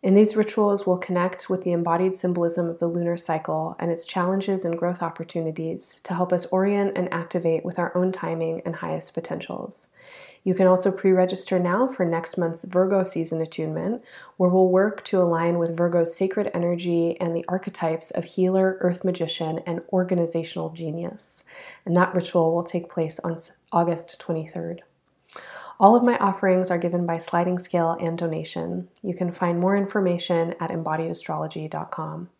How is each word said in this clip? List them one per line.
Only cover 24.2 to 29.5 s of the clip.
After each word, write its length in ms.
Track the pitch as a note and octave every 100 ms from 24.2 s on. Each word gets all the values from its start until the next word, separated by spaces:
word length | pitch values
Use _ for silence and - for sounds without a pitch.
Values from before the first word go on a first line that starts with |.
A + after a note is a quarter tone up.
| - E3 D#3+ - E3 F3 _ _ _ _ _ - - - - -
All 160 | G3 A#3+
of 80 |
my 120 | A#3+ A#3
offerings 520 | G3+ F#3 G3 F#3 F3+
are 80 | F3
given 280 | F3 F3 F3
by 120 | E3
sliding 400 | E3 E3+ F3 F3+
scale 380 | F3+ F3 E3 E3
and 180 | E3+ E3+
donation. 680 | E3+ D#3+ D#3+ E3+ E3 F3 F3+ -
You 120 | G3+
can 180 | F3 F3+
find 260 | F3 F3